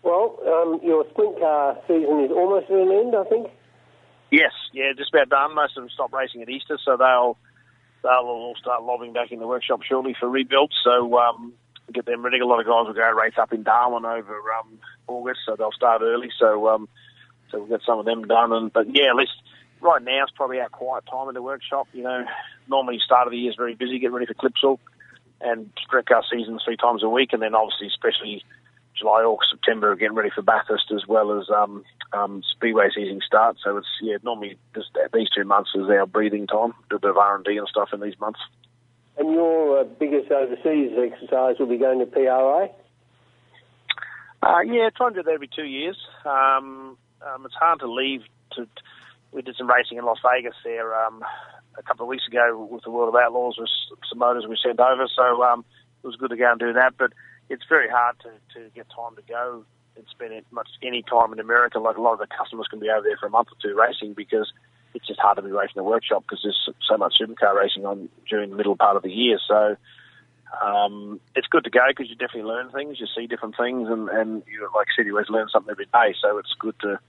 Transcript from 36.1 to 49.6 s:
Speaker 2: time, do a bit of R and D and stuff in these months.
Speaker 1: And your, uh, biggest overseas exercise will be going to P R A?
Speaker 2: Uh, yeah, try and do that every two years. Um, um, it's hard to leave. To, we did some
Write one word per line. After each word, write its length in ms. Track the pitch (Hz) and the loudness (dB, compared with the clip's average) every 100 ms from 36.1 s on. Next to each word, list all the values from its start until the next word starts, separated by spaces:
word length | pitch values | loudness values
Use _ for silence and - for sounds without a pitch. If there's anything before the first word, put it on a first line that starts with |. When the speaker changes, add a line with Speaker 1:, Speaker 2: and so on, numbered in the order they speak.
| 107 107 104 101 | 0 0 -2 -2
Speaker 2:
time, 260 | 107 117 - _ | 0 0 -4 _
do 60 | |
a 40 | 104 | -2
bit 120 | 101 | 2
of 60 | 92 | 4
R 180 | 101 | 4
and 100 | 98 | 2
D 120 | 95 104 | -2 -4
and 100 | 101 | -2
stuff 220 | 107 101 | -2 -2
in 60 | 101 | -4
these 200 | 104 95 | -8 -6
months. 200 | 104 - - _ _ _ _ _ _ - | -8 -8 -18 _ _ _ _ _ _ -4
Speaker 1:
And 140 | 156 | 0
your, 480 | 160 165 160 151 139 | 2 4 2 4 2
uh, 40 | |
biggest 440 | 120 - 147 143 131 | 2 -2 0 0 2
overseas 600 | 139 131 123 160 156 131 113 | 0 0 0 0 2 2 0
exercise 600 | 123 - 123 131 131 120 | -2 -4 -2 2 2 2
will 100 | 127 | -2
be 100 | 120 | 2
going 220 | 131 131 | 2 2
to 60 | |
P 220 | 123 143 131 | 0 2 4
R 360 | 127 131 156 | 4 4 2
A? 60 | 196 - _ _ _ _ _ _ _ _ _ _ - - - - - _ | 0 -6 _ _ _ _ _ _ _ _ _ _ -12 -12 -12 -18 -20 _
Speaker 2:
Uh, 140 | - 170 | 4 4
yeah, 300 | 220 240 226 | 4 2 0
try 180 | - 247 | 0 -2
and 80 | |
do 80 | 190 | 0
that 80 | 160 | -4
every 160 | 156 139 | -4 -6
two 160 | - | -10
years. 340 | 151 135 165 196 - - | -8 -6 -8 -10 -20 -12
Um, 720 | 143 135 135 135 135 135 135 127 _ _ | -2 2 4 2 -2 -16 -18 -20 _ _
um, 200 | 147 131 | -16 -16
it's 100 | 131 | -16
hard 240 | - 165 160 | 0 2 2
to 100 | 127 | -2
leave. 340 | 120 135 135 - _ _ - | -4 -4 -6 -12 _ _ -14
To, 100 | 117 - - - - _ _ | -14 -16 -20 -20 -20 _ _
we 100 | 143 | -14
did 140 | 127 | -12
some 140 | 123 | -8